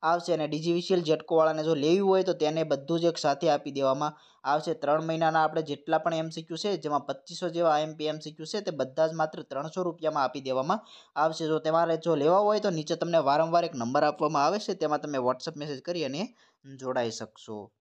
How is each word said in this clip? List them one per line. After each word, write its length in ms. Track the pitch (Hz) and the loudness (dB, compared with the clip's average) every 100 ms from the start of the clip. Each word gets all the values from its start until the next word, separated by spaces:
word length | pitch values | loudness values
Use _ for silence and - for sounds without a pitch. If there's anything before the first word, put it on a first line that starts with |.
આવશે 280 | 156 175 175 | 2 0 0
અને 140 | 160 151 | -2 0
ડી 160 | 151 | -2
જી 120 | 160 | 0
વી 80 | 170 | -2
સી 140 | 180 185 | 2 0
એલ 80 | |
ઝટકોવાળાને 600 | 160 156 - 165 160 156 | 2 0 2 4 4 2
જો 100 | 156 156 | 0 2
લેવી 240 | 143 180 | 4 4
હોય 240 | 196 190 | 4 4
તો 100 | 185 | 2
તેને 280 | 165 151 160 | 0 0 0
બધું 360 | 156 139 139 170 | -2 -2 -2 0
જ 60 | 170 | 0
એક 120 | 165 | 0
સાથે 280 | 151 139 170 | 0 0 2
આપી 280 | 147 143 | 0 0
દેવામાં 400 | 139 135 135 151 151 _ _ | -2 0 2 -2 -6 _ _
આવશે. 300 | 135 151 151 | 0 0 0
ત્રણ 320 | 160 139 151 165 | -4 0 0 0
મહિનાના 380 | 160 160 160 | 0 2 4
આપણે 180 | 156 165 | 2 0
જેટલા 360 | 156 143 - 160 | -4 -6 -2 0
પણ 180 | 160 165 | 0 -2
એમ 120 | 160 | -4
સી 120 | 160 | -8
ક્યુ 140 | 160 165 | -10 -6
છે 140 | 208 185 | -2 -2
જેમાં 280 | 151 147 143 | -2 -2 -2
પચીસો 420 | 139 - 170 180 | -10 -8 -8 -6
જેવા 240 | 165 170 | 0 2
આઈ 120 | 151 156 | 2 0
એમ 80 | 156 | -4
પી 120 | 151 | -4
એમ 120 | 156 | -4
સી 140 | 151 | -8
ક્યુ 140 | 156 156 | -14 -8
છે 120 | 214 | -6
તે 100 | 202 | -6
બધા 360 | 156 131 131 160 | -4 -4 0 0
જ 60 | |
માત્ર 260 | 165 156 165 | 0 -4 -4
ત્રણસો 360 | 147 135 147 170 | -10 -8 -6 -4
રૂપિયામાં 420 | 175 165 156 147 131 | -4 -2 -2 0 0
આપી 160 | 143 | -2
દેવામાં 400 | 135 127 139 208 - - - | -4 -2 0 -2 -4 -20 -14
આવશે. 300 | - 156 160 160 | 0 0 0 -2
જો 120 | 156 | 0
તમારે 360 | 156 160 170 165 | 2 2 2 0
જો 140 | 160 160 | 0 2
લેવા 260 | 143 185 | 4 4
હોય 180 | 208 214 | 4 2
તો 100 | 208 | 0
નીચે 240 | 165 151 165 | -2 -4 -4
તમને 240 | 170 170 | 2 2
વારંવાર 420 | 139 147 165 170 170 | 4 2 4 2 2
એક 100 | 131 | -2
નંબર 280 | 117 135 | 0 2
આપવામાં 400 | 151 151 151 156 143 | 2 2 0 2 2
આવે 120 | 202 | 2
છે, 140 | 208 185 | -4 -2
તેમાં 260 | 156 147 | 0 -2
તમે 180 | 151 143 | -2 -2
WhatsApp 360 | 123 127 - 151 | 0 0 -4 -8
મેસેજ 220 | 147 135 | -8 -8
કરી 240 | 147 175 143 | -6 -4 -4
અને 160 | 139 220 _ _ _ 139 | -4 -8 _ _ _ -20
જોડાઈ 460 | 135 127 127 117 | -10 -4 -2 -2
શકશો. 460 | 110 110 _ - 107 101 _ | -4 -12 _ -14 -14 -14 _